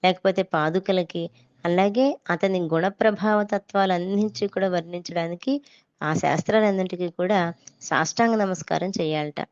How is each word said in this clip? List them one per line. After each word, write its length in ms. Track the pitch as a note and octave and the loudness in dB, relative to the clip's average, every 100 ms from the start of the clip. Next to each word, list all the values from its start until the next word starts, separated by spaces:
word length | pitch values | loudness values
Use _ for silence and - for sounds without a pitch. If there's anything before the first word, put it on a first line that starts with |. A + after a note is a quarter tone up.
లేకపోతే 380 | F#3 F3+ F#3+ F#3+ | 2 2 0 0
పాదుకలకి, 880 | F#3 E3 D#3 E3+ F#3+ F#3+ E3+ F3 E3+ _ _ _ | 0 0 0 0 0 -2 0 -4 -8 _ _ _
అలాగే 540 | F3 F3 G3+ G#3 C4+ - - | -2 2 2 2 2 0 -4
అతని 300 | E3+ G3 F#3 | -2 0 0
గుణప్రభావ 800 | E3+ D#3+ F#3 G3+ A3 G#3 G#3+ G#3+ | 0 0 0 2 0 2 2 2
తత్వాలన్నించి 1040 | G#3 G3+ - G3+ G3 F3 F3+ G3+ G#3+ - G3+ | 0 -4 -2 0 2 2 0 0 -2 -2 -4
కూడా 200 | G3 F#3+ | 0 0
వర్ణించడానికి 920 | F3+ E3+ F3 E3+ F3 E3+ F3 - C#4+ C#4+ _ _ _ | 0 -4 -10 -6 -4 -4 -4 -2 -4 -4 _ _ _
ఆ 120 | D3+ | -2
శాస్త్రాలన్నింటికీ 960 | D#3+ D3 D3+ - G#3+ G#3+ G3 F#3 F3 F3+ | 0 2 0 2 2 4 2 -2 -4 -6
కూడా 460 | - F3+ G3+ E3+ E3+ - _ | -4 0 2 0 -4 -16 _
సాష్టాంగ 520 | - C#3 D#3 - A#3 | -2 0 0 2 2
నమస్కారం 580 | A3 G3 F3+ - F#3 F3 G3 | 2 0 -4 -4 -2 -2 -4
చేయాలట. 460 | D#3+ D#3 D3+ D3 - | -2 -2 -4 -6 -10